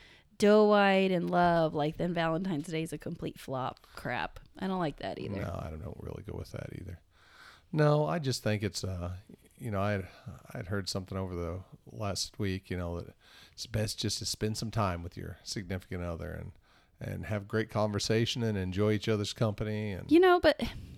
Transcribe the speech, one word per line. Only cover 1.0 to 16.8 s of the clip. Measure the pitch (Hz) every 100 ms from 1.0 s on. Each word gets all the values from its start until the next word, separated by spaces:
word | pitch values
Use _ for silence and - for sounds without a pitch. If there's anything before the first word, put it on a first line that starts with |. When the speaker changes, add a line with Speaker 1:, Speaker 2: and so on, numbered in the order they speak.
| 190
Speaker 1:
in | 180 175
love, | 180 175 170 156
like, | 156 151 160
then | 175
Valentine's | 170 165 160 190 151 160
Day | 160
is | 160
a | 147
complete | - 170 - -
flop | - 131 127 - - -
crap. | - 120 80 - - -
I | 190
don't | 185
like | 160 -
that | 95 -
either. | - 98
Speaker 2:
No, | 92 87
I | 80
don't, | 80
don't | 78 -
really | - -
go | - -
with | -
that | - -
either. | - 90 87 _ _ _ - - - -
No, | 156 151 151 151
I | 165
just | 135 120
think | 110 104
it's, | 101 -
uh, | 95 90 87 92 - - - -
you | 127
know, | 98
I | 101
had, | 101 92 - - - -
I'd | - 85
heard | 101 92
something | 98 90 95
over | 95 87
the | 85 92 - - -
last | 113 104 92 - -
week, | 101 95 -
you | 90
know, | 87 85
that | - - - - -
it's | - -
best | 110 107 -
just | 104 -
to | -
spend | - 107 107
some | 113
time | 113 101 87
with | 87 -
your | 85 87
significant | - 117 90 95 - 90
other | 87 80 82
and, | 82 87 - _ _